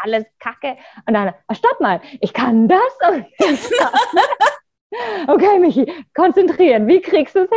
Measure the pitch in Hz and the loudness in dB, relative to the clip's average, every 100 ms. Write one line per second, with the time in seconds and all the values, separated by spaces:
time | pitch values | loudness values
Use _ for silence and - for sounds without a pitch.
0 | 208 220 214 _ 233 240 277 254 - - | -6 -6 -6 _ -14 -12 -12 -12 -18 -12
1 | - 214 196 - - 220 466 523 233 175 | -4 -2 -2 -6 -12 -2 -2 0 -2 -2
2 | - 277 - - 254 226 226 370 508 - | -6 -8 -6 -4 0 2 4 2 0 0
3 | 523 320 - - 359 277 - 494 247 254 | -2 -2 -4 -2 -2 -2 -2 -2 0 0
4 | 466 359 571 571 587 587 _ _ _ 440 | 0 0 0 0 -2 -2 _ _ _ -12
5 | 466 403 277 311 381 403 349 226 254 339 | -8 -6 0 2 2 2 2 0 -2 -6
6 | - - 359 392 359 320 349 226 214 370 | -10 -2 0 2 0 2 2 2 2 2
7 | - 349 277 392 370 | 2 -2 0 -2 0